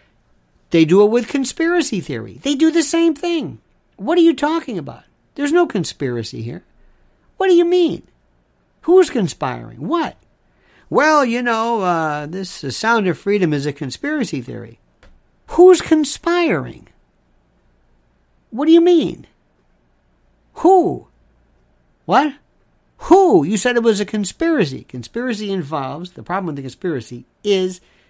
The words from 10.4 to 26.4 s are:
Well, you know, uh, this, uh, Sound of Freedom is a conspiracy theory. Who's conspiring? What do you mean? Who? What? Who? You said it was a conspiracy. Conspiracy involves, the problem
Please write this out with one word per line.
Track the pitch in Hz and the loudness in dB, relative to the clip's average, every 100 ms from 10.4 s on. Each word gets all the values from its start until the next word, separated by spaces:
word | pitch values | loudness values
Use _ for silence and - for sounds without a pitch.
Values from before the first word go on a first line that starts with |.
| _ _ _ _ _ | _ _ _ _ _
Well, | 190 302 311 | 0 4 2
you | 254 233 | 2 0
know, | 240 226 233 226 | -2 -2 0 -2
uh, | 185 170 156 147 151 | 0 0 -2 -4 -8
this, | 185 185 - | -10 -10 -10
uh, | 139 | -8
Sound | - 220 233 185 | -4 0 2 0
of | 156 | -2
Freedom | 202 208 175 | -2 0 0
is | 147 143 | 0 -4
a | |
conspiracy | 143 139 - 285 302 220 139 | -6 -10 -8 -6 -4 -4 -6
theory. | 120 113 107 - _ _ - _ _ _ - | -10 -14 -16 -20 _ _ -20 _ _ _ -4
Who's | - 359 359 | 6 6 6
conspiring? | - 311 294 - 339 349 330 160 120 - - _ _ _ _ _ _ _ _ _ _ _ _ _ _ _ _ | 2 0 0 -4 -4 0 0 -2 -6 -14 -20 _ _ _ _ _ _ _ _ _ _ _ _ _ _ _ _
What | 220 311 | -2 4
do | |
you | 339 | 6
mean? | 339 339 202 - - _ _ _ _ _ _ _ _ _ _ _ _ | 6 4 2 -6 -16 _ _ _ _ _ _ _ _ _ _ _ _
Who? | - 330 381 226 123 - _ _ _ _ _ _ _ _ _ | 0 4 4 4 -4 -10 _ _ _ _ _ _ _ _ _
What? | - 208 294 - _ _ _ _ _ _ | 0 0 0 -4 _ _ _ _ _ _
Who? | - 381 370 196 | 4 6 6 4
You | 147 208 | 2 0
said | 247 240 | 0 2
it | |
was | 233 208 | 2 0
a | |
conspiracy. | 202 214 196 - 330 311 151 131 | -2 -6 -6 -4 -2 0 -2 -6
Conspiracy | - 127 117 233 254 214 208 | -14 -16 -12 -8 -6 -6 -6
involves, | 190 143 151 135 147 180 | -6 -6 -8 -8 -10 -14
the | - | -16
problem | - 185 | -8 -6